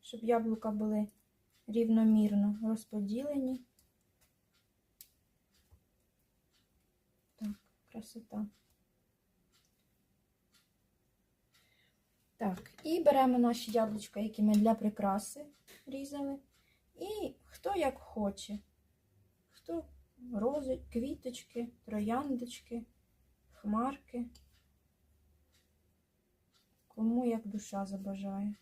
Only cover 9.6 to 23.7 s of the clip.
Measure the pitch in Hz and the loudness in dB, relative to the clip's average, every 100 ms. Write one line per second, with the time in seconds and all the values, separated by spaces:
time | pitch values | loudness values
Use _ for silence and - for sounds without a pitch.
9.6 | _ _ _ _ _ _ _ _ _ _ | _ _ _ _ _ _ _ _ _ _
10.6 | _ _ _ _ _ _ _ _ _ _ | _ _ _ _ _ _ _ _ _ _
11.6 | _ _ _ _ _ _ _ _ 214 185 | _ _ _ _ _ _ _ _ -4 -2
12.6 | - - 311 349 294 277 254 247 240 240 | -10 -10 -2 4 6 8 6 6 4 2
13.6 | - 226 220 214 - 202 214 214 214 208 | 0 2 2 -2 -8 -6 -6 2 6 6
14.6 | 220 226 208 208 202 196 - 277 294 _ | 6 4 0 0 0 0 -4 -14 -18 _
15.6 | _ - - 269 277 285 277 277 _ _ | _ -20 -12 -10 -8 -6 -6 -6 _ _
16.6 | _ _ _ - 359 427 330 - _ - | _ _ _ -12 -8 -6 -8 -10 _ -10
17.6 | - 392 311 - - - 202 196 - 208 | -4 0 0 -2 -12 -4 -4 -4 -10 -12
18.6 | _ _ _ _ _ _ _ _ _ _ | _ _ _ _ _ _ _ _ _ _
19.6 | - 330 - - _ _ 247 226 233 294 | -10 -8 -8 -20 _ _ -8 -2 0 0
20.6 | 262 254 - 233 269 320 254 247 - 240 | -2 -4 -4 -4 -4 -6 -10 -12 -12 -8
21.6 | 240 - - 214 208 240 294 247 247 - | -8 -10 -8 -4 -2 -2 -2 -4 -6 -12
22.6 | - 233 226 _ _ _ _ _ _ _ | -12 -12 -12 _ _ _ _ _ _ _
23.6 | 208 | -2